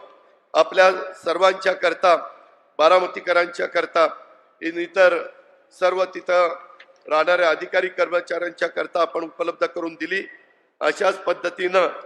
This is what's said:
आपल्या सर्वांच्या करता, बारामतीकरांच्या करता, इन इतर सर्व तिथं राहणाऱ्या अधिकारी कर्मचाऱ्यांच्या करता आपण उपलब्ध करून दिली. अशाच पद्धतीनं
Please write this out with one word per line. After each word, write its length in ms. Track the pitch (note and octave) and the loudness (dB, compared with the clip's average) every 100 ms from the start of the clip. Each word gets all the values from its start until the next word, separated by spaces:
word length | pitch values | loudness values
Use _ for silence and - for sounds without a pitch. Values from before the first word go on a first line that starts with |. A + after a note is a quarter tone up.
| - _ _ _ _ | -14 _ _ _ _
आपल्या 600 | D3+ D#3+ F#3 F#3 F#3+ - | 0 2 4 4 4 -6
सर्वांच्या 600 | - E3+ E3 F#3+ F#3+ F#3 | -8 -6 2 2 2 -2
करता, 420 | F3+ F3 E3 F#3 D#3+ - - _ _ _ - | 0 -2 2 2 2 0 -18 _ _ _ 2
बारामतीकरांच्या 880 | D#3 F#3 F3+ - - F3 F3 F3 F3+ | 4 4 2 -4 -2 0 -2 -4 -4
करता, 420 | F3 D#3+ E3+ D#3 - - _ _ _ | -4 -2 0 0 -2 -18 _ _ _
इन 180 | E3 E3+ | -8 -6
इतर 440 | E3+ F#3+ F3+ E3+ - - _ _ _ - | -4 4 4 4 -4 -14 _ _ _ -2
सर्व 260 | F3+ F3+ F#3 | -2 0 -4
तिथं 500 | F#3 - F3+ E3+ F3 - - - _ - | -6 -2 0 0 -2 -14 -20 -20 _ -2
राहणाऱ्या 400 | D3+ D#3+ F3 E3+ | 0 2 2 2
अधिकारी 380 | D#3 F3+ F#3 F#3 | 0 -2 -2 -2
कर्मचाऱ्यांच्या 800 | F3+ E3 F3 F3 E3+ F3 E3 - | -2 -2 -2 -4 -6 -6 -6 -6
करता 320 | - D#3 F3 | -6 -6 -2
आपण 220 | E3 E3+ | -2 -4
उपलब्ध 420 | E3 - E3+ E3 E3 | -8 -6 -6 -4 -6
करून 280 | F3 E3+ | -4 -10
दिली. 340 | D#3+ D#3+ F#3+ G3 - _ _ _ _ | -10 -8 -8 -8 -18 _ _ _ _
अशाच 380 | D3+ D#3 F#3+ G3 | -4 0 0 0
पद्धतीनं 680 | - F3 F3 F3 F3+ F#3 D#3+ - | -4 -4 -6 -6 -2 0 0 -2